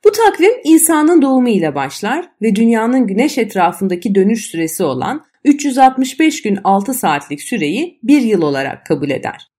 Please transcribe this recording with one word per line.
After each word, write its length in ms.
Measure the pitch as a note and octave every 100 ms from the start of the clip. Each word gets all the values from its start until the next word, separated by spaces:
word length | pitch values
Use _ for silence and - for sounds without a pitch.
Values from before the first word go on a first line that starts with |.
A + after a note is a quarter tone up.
Bu 80 | G#4
takvim 400 | G#4+ G#4+ - F#4 B4
İsa'nın 580 | C#4+ D#4+ - D#4 D4+ F4
doğumu 260 | C4+ C4 B3
ile 260 | G3+ D#3+
başlar 560 | C#3+ C#3 - G3+ D4 F4 _
ve 120 | A3
dünyanın 520 | G3+ A#3 A3+ A3+ C4 G#3+
güneş 320 | F#3+ C#4+ C#4
etrafındaki 760 | A3+ F#3+ F3 F3 G3 F3 G#3
dönüş 320 | G3 F#3+ A3+ -
süresi 380 | E3 D#3+ -
olan 400 | E3 B2+ D3+ C#4+ _ _
üç 200 | C#4 C#4+
yüz 140 | C#4+ B3+
altmış 420 | C4 C4 C4 -
beş 220 | D#4+ D#4
gün 160 | G#3+ G3
altı 300 | F#3+ G3 G3+
saatlik 480 | C4 F3 D3 - D3
süreyi 580 | - A#3+ D3 G#3 F4 _
bir 200 | A3+ D4
yıl 200 | A#3 G3
olarak 440 | D3+ C3+ C3+ - -
kabul 240 | D3+ C#3+
eder. 380 | C3 - - _